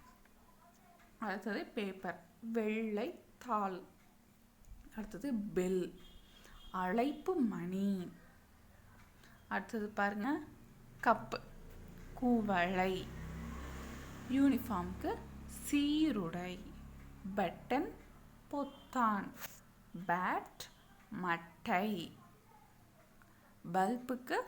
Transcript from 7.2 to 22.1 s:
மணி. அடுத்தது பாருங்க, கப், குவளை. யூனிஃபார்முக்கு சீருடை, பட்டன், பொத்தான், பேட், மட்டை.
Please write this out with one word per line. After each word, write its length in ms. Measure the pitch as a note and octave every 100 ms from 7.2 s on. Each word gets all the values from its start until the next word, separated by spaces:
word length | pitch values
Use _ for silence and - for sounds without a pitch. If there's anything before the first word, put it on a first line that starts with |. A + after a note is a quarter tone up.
| - F#4
மணி. 760 | A#3 F3+ F3 F#3+ G3+ G3 F3 - - - - - - - - - - - - - -
அடுத்தது 400 | G3+ G3+ A3+ G#3
பாருங்க, 540 | G#3 G3+ G#3 A#3+ D#4+ - - - - - -
கப், 300 | B3 A3 - - - - - - - - -
குவளை. 960 | - B3 A#3+ G#3 F#3 F3 F#3 F#3 F3+ - - - - - - - - - - - - -
யூனிஃபார்முக்கு 880 | C4 C#4 A#3 - F#3+ F3+ F#3+ D#4+ A#4 - - - - -
சீருடை, 880 | C#4+ C#4+ D4+ D#4 G#3+ E3 F3 F3+ F3+ - - - - - - F#3+ G3+
பட்டன், 540 | F#3 - - C4 G#4 - - - - - -
பொத்தான், 720 | C#4+ C#4 - - B3+ A3+ G3+ - - - - - - - E3+ F#3
பேட், 640 | F3 F#3 F4 - - - - - - -
மட்டை. 1000 | - F3+ E3+ - - - F#3 G#3+ F#3+ -